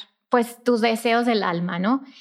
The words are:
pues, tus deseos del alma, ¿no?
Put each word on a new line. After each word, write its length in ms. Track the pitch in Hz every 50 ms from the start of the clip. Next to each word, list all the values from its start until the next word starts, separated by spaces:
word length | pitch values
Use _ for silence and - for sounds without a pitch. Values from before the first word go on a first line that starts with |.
| - - _ _ _ _
pues, 320 | - 240 233 233 - - _
tus 180 | - 240 226
deseos 440 | 220 233 226 220 - 247 226 233 240
del 180 | 247 233 208 190
alma, 360 | 185 170 170 175 175 170 175
¿no? 240 | 180 214 262 277 - - - -